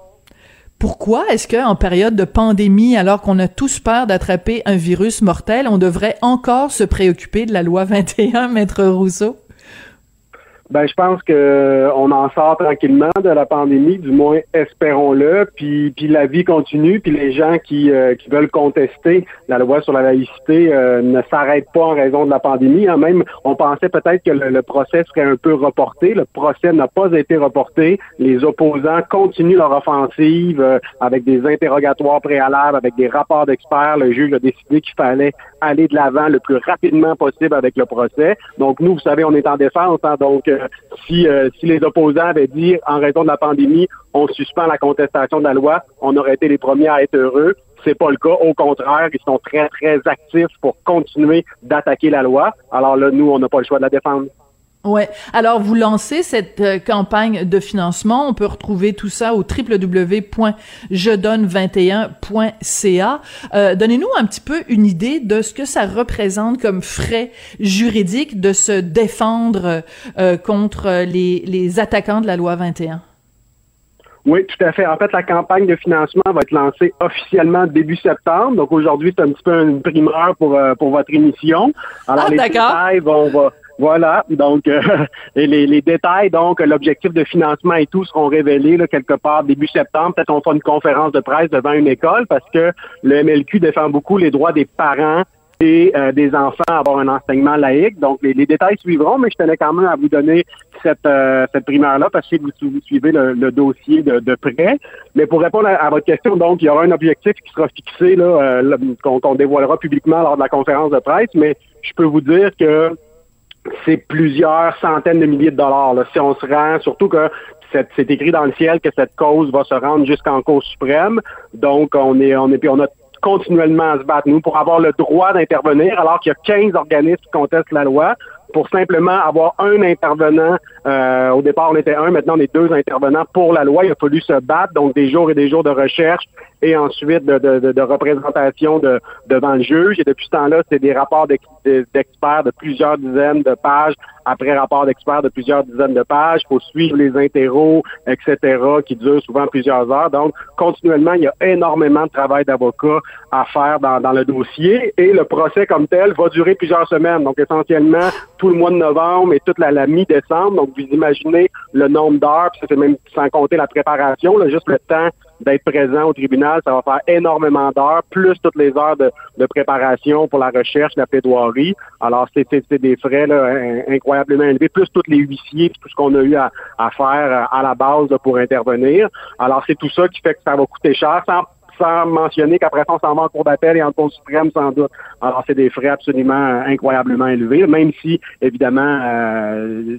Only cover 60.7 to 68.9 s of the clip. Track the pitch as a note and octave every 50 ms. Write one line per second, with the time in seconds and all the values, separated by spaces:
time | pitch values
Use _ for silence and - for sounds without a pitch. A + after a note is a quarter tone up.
60.7 | - - - - G3 F#3 F3 A3+ A3 G3 F#3 G#3+ A3 A3 G#3+ F#3 E3+ G3 F#3+ F#3
61.7 | - G3+ F3+ F#3 G3 G#3+ A3 - - - - - G3+ A3 A3 A3 G#3+ - - -
62.7 | - - - G3+ F3+ F3+ F#3+ A3+ C#4 D4 - - - - - - - G3+ G3+ F#3+
63.7 | F3+ F#3 A3 A3 A#3+ B3+ F4+ B4 C5+ F#4+ A3+ G#3 - - - - D4 E4 - -
64.7 | A#3+ G#3 G#3+ G#3 F3+ D#3+ G3+ B3 D4 D#4+ B3+ F#3+ G#3+ A3 A3 - - - C#4 -
65.7 | - - G#3+ F#3+ F#3+ A3 A#3+ A#3+ - - G#3 G3 F#3 G#3 G#3+ A#3 B3 B3+ A#3+ G#3+
66.7 | G3 F#3 - - - - - - A3+ A3+ A#3+ B3 - - - - - - G#3 G3
67.7 | F#3+ G3 A3+ A#3+ G3+ A3 G3+ F3 G3 B3+ D4+ D4+ A3+ F#3+ F3+ G3 G3 G3 - -
68.7 | G3+ F#3+ F3+ F3